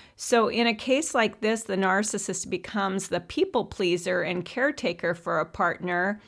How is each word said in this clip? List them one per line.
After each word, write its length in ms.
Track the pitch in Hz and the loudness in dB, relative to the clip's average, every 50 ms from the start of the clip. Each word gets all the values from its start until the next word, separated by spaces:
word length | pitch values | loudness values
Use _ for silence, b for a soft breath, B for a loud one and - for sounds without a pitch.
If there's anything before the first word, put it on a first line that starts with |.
| B B B B | B B B B
So 300 | - - 247 233 220 - | -2 4 4 6 6 4
in 180 | - 220 233 | 4 2 2
a 80 | 233 226 | 2 2
case 400 | 226 - 262 262 285 320 - - | 0 0 2 2 2 2 2 2
like 280 | 254 220 208 214 - | 2 2 2 0 0
this, 220 | 220 214 226 220 - | 0 0 0 0 -2
the 120 | - 190 | -2 0
narcissist 720 | 185 190 185 190 196 214 - - 202 - - 185 - - - | 2 4 4 4 2 2 0 -2 -4 -4 -4 -6 -6 -4 -4
becomes 600 | 185 180 - - - 208 196 190 190 190 190 - | -4 -6 -4 -4 -2 -2 0 0 0 -2 -2 -2
the 120 | - 180 | -4 -4
people 460 | 175 - - 302 381 381 - 240 202 | -4 -4 -2 -2 -2 0 0 -2 -2
pleaser 560 | 202 - - 196 175 175 170 175 180 185 180 | -2 -2 -2 0 0 0 0 0 0 -2 0
and 200 | 170 170 180 180 | 0 -2 -2 -4
caretaker 720 | 170 - - 247 - 294 294 - - 202 175 170 - 170 175 | -4 -6 -2 0 0 0 0 0 -2 -4 -2 -2 -2 -2 -2
for 240 | 170 - 175 170 160 | -2 -2 -2 0 0
a 60 | 160 | -2
partner 760 | 165 - - 185 170 - - 175 180 175 175 180 196 208 208 B | -2 -2 -2 0 0 0 -2 -4 -2 0 0 0 0 -2 -4 B